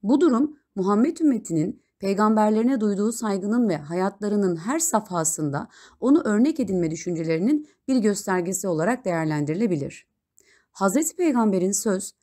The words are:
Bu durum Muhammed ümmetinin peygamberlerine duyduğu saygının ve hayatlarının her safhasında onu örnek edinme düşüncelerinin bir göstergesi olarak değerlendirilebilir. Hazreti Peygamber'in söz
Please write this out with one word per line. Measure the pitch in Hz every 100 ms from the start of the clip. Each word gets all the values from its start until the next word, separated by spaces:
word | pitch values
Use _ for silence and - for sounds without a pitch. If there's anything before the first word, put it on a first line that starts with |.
Bu | 196 269
durum | 339 233 294 - _ -
Muhammed | 185 208 262 330
ümmetinin | 311 233 214 165 160 240 _ _
peygamberlerine | 190 196 214 220 214 214 233 269
duyduğu | 208 196 208
saygının | 233 220 196 202 233 233
ve | 156
hayatlarının | 147 170 190 196 208 208 196 170
her | 180 302
safhasında | 320 220 208 180 160 - 151 143 - - - _
onu | 233 294
örnek | - 208 262 311
edinme | 220 185 165
düşüncelerinin | 165 - 165 160 160 202 302 302 _ -
bir | 262
göstergesi | 214 202 - 185 175 190 196
olarak | 160 170 247 202
değerlendirilebilir. | 170 160 151 147 160 226 165 135 - _ _ _ _ _ _ _
Hazreti | - 196 214 311 -
Peygamber'in | 349 240 220 190 185
söz | 202 226 190 - -